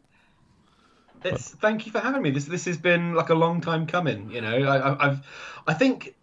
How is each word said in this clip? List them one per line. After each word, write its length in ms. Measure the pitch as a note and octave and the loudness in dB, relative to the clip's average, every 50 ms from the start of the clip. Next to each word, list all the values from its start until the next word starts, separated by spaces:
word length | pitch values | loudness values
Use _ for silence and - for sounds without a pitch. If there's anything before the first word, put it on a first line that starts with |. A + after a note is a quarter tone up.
| _ _ _ _ _ _ _ _ _ _ _ _ _ _ _ _ _ _ _ _ _ _ _ - - | _ _ _ _ _ _ _ _ _ _ _ _ _ _ _ _ _ _ _ _ _ _ _ -8 -6
It's, 260 | F3+ - - - - | -4 -4 -4 -6 -10
thank 360 | - - - G#3+ A3 G#3+ - | -6 0 0 0 0 0 -4
you 60 | - - | -4 -4
for 60 | A3+ | -2
having 240 | G3+ B3 C4+ C4+ C4 | -2 0 0 0 0
me. 80 | D3+ | 0
This, 140 | C3 C#3+ C#3+ | 0 0 -2
this 180 | D3 F3 F3 - | -4 -6 -4 -4
has 100 | F3+ F3 D#3 | -4 -4 0
been, 360 | - F3 F3 E3+ E3+ E3+ E3+ | 2 2 2 4 2 0 0
like, 140 | E3 D#3 - | 0 2 2
a 40 | E3 | 4
long 260 | D#3+ E3 E3 E3+ F3 | 4 4 2 2 0
time 260 | - E3 E3 D#3+ D#3+ | -2 -2 -2 -2 -2
coming, 440 | - - F3+ F3 C#3+ A2+ G2+ G2+ A2 | -2 -2 0 0 0 -2 -4 -6 -10
you 100 | A2 A#2+ | -8 -6
know. 140 | A2 G#2+ A#2 B2+ C#3 | -4 -2 0 2 2
I, 140 | C3+ C#3 C3+ C3+ C#3 C#3+ | 4 2 2 2 0 2
I, 140 | C#3 C#3+ C#3 | 2 2 2
I've, 180 | C#3 C#3 - - - - - - - - - | 2 0 -4 -10 -18 -18 -16 -16 -18 -8 -4
I 80 | - D#3 | -2 0
think 400 | - C4+ C4+ A#3+ - - - - _ | 2 4 2 2 0 -4 -14 -20 _